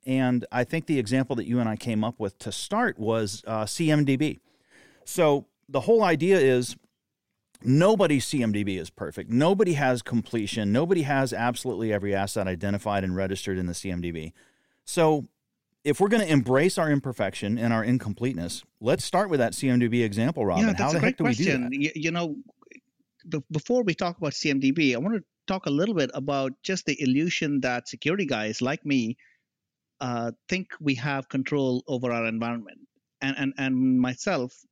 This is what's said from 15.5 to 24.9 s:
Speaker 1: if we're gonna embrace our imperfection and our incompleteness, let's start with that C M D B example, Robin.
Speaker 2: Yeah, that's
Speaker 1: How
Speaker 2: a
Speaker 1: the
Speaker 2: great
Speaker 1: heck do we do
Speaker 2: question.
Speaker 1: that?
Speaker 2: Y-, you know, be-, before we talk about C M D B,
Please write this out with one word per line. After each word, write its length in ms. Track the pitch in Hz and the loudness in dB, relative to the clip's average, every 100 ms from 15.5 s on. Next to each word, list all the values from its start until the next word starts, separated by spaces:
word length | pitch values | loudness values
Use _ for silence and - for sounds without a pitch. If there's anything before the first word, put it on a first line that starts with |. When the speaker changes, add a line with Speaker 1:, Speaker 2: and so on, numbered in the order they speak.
| _ _ _ | _ _ _
Speaker 1:
if 160 | 143 143 | -2 2
we're 80 | 202 | 2
gonna 160 | 226 | 2
embrace 520 | 185 147 120 131 175 185 | 4 2 4 4 4 2
our 140 | 160 | 0
imperfection 680 | 143 135 123 98 - 101 113 | 0 0 -4 -4 -2 -4 -2
and 160 | 117 | 0
our 120 | 113 | 0
incompleteness, 800 | 110 123 110 95 123 101 87 - - _ | 2 0 -2 -4 -4 -2 -6 -8 -14 _
let's 240 | 110 151 | 0 0
start 260 | - 180 202 | 0 0 2
with 80 | 147 | 2
that 160 | 113 | 0
C 140 | - 139 | 0 2
M 100 | 123 | 2
D 80 | 120 | 2
B 160 | 120 | 2
example, 420 | 113 101 120 175 | 0 0 -2 0
Robin. 220 | 104 87 220 | 0 2 2
Speaker 2:
Yeah, 60 | |
that's 100 | 87 | 2
Speaker 1:
How 80 | 135 | 0
Speaker 2:
a 20 | |
Speaker 1:
the 40 | 165 | 2
Speaker 2:
great 100 | 220 | 0
Speaker 1:
heck 60 | 262 | 0
do 60 | |
we 100 | 151 | 0
do 100 | 120 | 2
Speaker 2:
question. 180 | 170 135 | 0 0
Speaker 1:
that? 160 | 123 135 | -2 -2
Speaker 2:
Y-, 140 | 151 | -4
you 160 | 160 160 | -2 -4
know, 260 | 170 170 147 - _ _ - _ _ _ _ 170 | -2 -4 -6 -14 _ _ -20 _ _ _ _ -8
be-, 160 | 156 - | -8 -6
before 320 | 156 - 247 | -6 0 0
we 100 | 214 | 0
talk 240 | 160 180 170 | 0 -4 -4
about 160 | 156 | -6
C 160 | - 156 | -2 0
M 80 | 139 | 2
D 140 | 135 | 2
B, 240 | 156 143 | 4 2